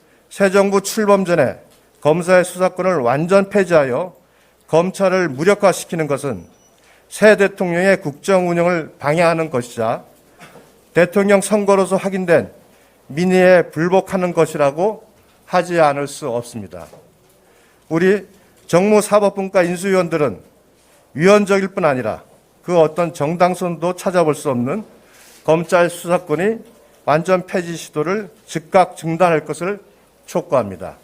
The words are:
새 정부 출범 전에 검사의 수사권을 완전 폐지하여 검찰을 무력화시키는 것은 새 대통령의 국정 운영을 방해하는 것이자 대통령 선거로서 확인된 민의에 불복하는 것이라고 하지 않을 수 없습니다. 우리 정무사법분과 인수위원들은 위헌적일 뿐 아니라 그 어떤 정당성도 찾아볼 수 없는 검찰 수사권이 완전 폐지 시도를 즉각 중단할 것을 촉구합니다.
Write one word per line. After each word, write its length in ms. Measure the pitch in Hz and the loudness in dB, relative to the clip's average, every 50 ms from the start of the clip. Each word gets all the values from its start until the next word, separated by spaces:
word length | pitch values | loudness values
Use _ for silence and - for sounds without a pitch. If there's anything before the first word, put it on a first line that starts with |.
| _ _ _ _ _ _ | _ _ _ _ _ _
새 200 | - - 196 190 | -4 -2 0 2
정부 300 | 185 202 196 202 196 202 190 | 2 2 2 2 2 0 -2
출범 420 | - - 226 214 202 202 196 190 | -2 -4 -2 2 2 2 2 2
전에 340 | 170 175 160 135 113 90 - - _ _ _ _ _ _ _ | 2 0 2 2 0 -2 -6 -14 _ _ _ _ _ _ _
검사의 440 | - 147 156 175 170 175 185 180 175 | 0 0 0 0 2 2 4 4 2
수사권을 560 | - - 185 185 185 180 - 180 190 180 156 | 2 -2 -2 -2 -2 -2 -2 -2 -2 -2 0
완전 500 | - 117 127 143 165 175 196 196 196 196 | 0 0 0 0 0 2 2 2 2 2
폐지하여 640 | 196 208 190 170 175 156 143 131 120 139 175 185 - _ _ _ _ _ _ _ _ _ _ - | 0 -2 0 2 2 2 2 2 0 -4 -6 -8 -12 _ _ _ _ _ _ _ _ _ _ -2
검찰을 600 | - 160 175 185 185 - 196 190 180 185 180 165 | 0 0 0 0 -2 -2 0 0 2 0 0 -2
무력화시키는 760 | 131 127 156 190 202 202 202 190 170 - - - - 165 156 | -4 -2 0 0 2 2 2 2 0 0 -4 -8 -6 -6 -4
것은 400 | 143 143 127 - 139 117 90 80 - _ _ _ _ _ _ _ _ _ _ _ _ | -4 -4 -4 -4 -6 -8 -10 -12 -18 _ _ _ _ _ _ _ _ _ _ _ _
새 260 | - - 202 214 208 | -2 2 4 4 6
대통령의 640 | 180 196 190 196 - 196 175 170 170 185 196 190 185 | 4 2 0 -2 -2 -4 -2 -2 0 2 2 2 0
국정 480 | - 151 131 - - - 196 185 180 175 | -2 -6 -10 -6 -2 0 0 2 2 0
운영을 440 | 170 170 170 175 180 170 151 - - - | 0 0 0 0 0 -2 -4 -8 -12 -6
방해하는 500 | - 139 151 170 175 165 170 165 160 156 | -4 -2 0 2 2 2 2 0 -2 -4
것이자 540 | - 123 120 - - 117 113 113 131 170 - - _ _ _ _ _ _ - - - - - _ _ _ _ _ - | -4 -6 -6 -6 -6 -4 -4 -4 -4 -6 -8 -14 _ _ _ _ _ _ -20 -20 -20 -20 -20 _ _ _ _ _ 0
대통령 460 | 165 175 175 - 202 196 202 202 196 | 2 2 2 2 0 2 4 4 2
선거로서 560 | 190 - 208 214 202 196 202 196 190 170 190 | 2 0 -2 0 2 2 2 2 2 0 -2
확인된 560 | 185 - 196 190 196 185 175 170 139 104 92 - - _ _ _ _ _ _ _ _ _ - | -2 -2 -4 -4 -4 0 2 2 2 2 0 -8 -20 _ _ _ _ _ _ _ _ _ -10
민의에 600 | 131 151 180 185 180 185 180 180 185 175 160 165 | -6 -2 0 2 4 4 6 6 6 4 4 0
불복하는 640 | - 151 160 180 185 190 185 - - 190 180 180 170 | -4 -4 -2 0 2 0 0 0 -4 -4 -4 -2 0
것이라고 720 | 165 165 151 - 156 147 139 139 156 180 214 214 208 - _ _ _ _ _ _ _ _ | 0 0 0 0 0 -2 0 0 -2 -2 -4 -4 -6 -12 _ _ _ _ _ _ _ _
하지 360 | - - 180 170 170 175 170 | -4 -2 -2 -2 0 2 2
않을 260 | 156 147 139 143 143 | 2 2 2 0 -6
수 240 | 135 - - 156 135 | -8 -10 -10 -8 -6
없습니다. 560 | 117 120 117 - - 117 101 90 90 87 80 73 - - - _ _ _ _ _ _ _ _ _ _ _ _ _ _ _ _ - | -6 -6 -8 -10 -12 -14 -14 -14 -16 -18 -18 -20 -20 -20 -20 _ _ _ _ _ _ _ _ _ _ _ _ _ _ _ _ -6
우리 360 | 156 165 180 190 202 202 185 - _ _ _ _ _ _ _ - | -2 0 2 2 2 0 -2 -8 _ _ _ _ _ _ _ -2
정무사법분과 960 | - 170 190 208 214 214 196 202 202 208 208 196 196 202 190 190 - 196 180 | 0 2 2 4 2 2 2 2 2 2 2 2 0 -2 -6 -2 0 0 2
인수위원들은 760 | 170 180 170 180 202 190 185 180 170 165 160 147 127 95 85 - _ _ _ _ _ _ _ _ _ _ _ _ _ - | 2 0 -4 -2 0 0 0 0 0 -2 -2 -2 -2 -4 -6 -14 _ _ _ _ _ _ _ _ _ _ _ _ _ -6
위헌적일 540 | 131 160 190 208 208 208 180 196 196 190 190 | 0 2 4 4 4 4 2 0 0 -2 -2
뿐 160 | 196 202 180 | -4 -2 0
아니라 380 | 151 139 127 117 107 92 76 - _ _ _ _ _ _ _ _ | 0 0 0 -2 -4 -6 -8 -10 _ _ _ _ _ _ _ _
그 160 | - 180 170 | -2 2 2
어떤 340 | 160 151 156 - 175 165 - | 2 2 2 -2 -4 -4 -4
정당성도 840 | - 151 147 170 170 180 180 185 180 185 175 170 151 156 175 180 | -4 -4 -4 0 0 0 0 0 -2 -4 -6 -4 -4 -4 -6 -6
찾아볼 400 | 180 - 202 175 180 170 156 143 | -4 -6 -2 0 0 2 0 0
수 120 | 147 - 147 | -2 -4 -4
없는 360 | 131 120 120 127 160 220 208 - - - _ _ _ - - - - - - | -2 -2 -2 -4 -6 -6 -10 -12 -18 -20 _ _ _ -20 -20 -20 -20 -6 0
검찰 480 | - 156 165 170 - 190 175 175 170 | 0 0 0 0 0 2 2 2 0
수사권이 680 | 170 - - 175 175 175 175 - 151 151 180 214 226 226 - - _ _ _ _ _ _ _ | -2 -6 -4 -4 -4 -4 -2 -4 -4 -2 -2 -2 -4 -4 -8 -18 _ _ _ _ _ _ _
완전 400 | - 143 160 165 175 185 185 185 | 0 0 0 2 0 0 -2 -2
폐지 320 | - - 196 175 170 170 | -4 -6 -6 -6 -6 -8
시도를 540 | 156 - - - 151 147 165 190 220 208 170 - _ _ | -12 -12 -10 -6 -6 -4 -4 -4 -6 -6 -10 -16 _ _
즉각 500 | - - 160 156 - - 190 180 180 - | -12 -10 -10 -6 0 2 2 2 0 -2
중단할 480 | - - 165 165 165 185 175 165 151 151 | -8 -8 -6 -2 0 0 2 2 0 -2
것을 360 | 156 147 - 175 180 208 196 - _ _ _ _ _ _ _ _ | -6 -10 -8 -8 -8 -8 -10 -12 _ _ _ _ _ _ _ _
촉구합니다. 720 | - - 180 - - 160 131 113 101 95 85 92 82 73 - | -8 -8 -8 -4 -2 0 -2 -2 -2 -6 -12 -14 -16 -16 -18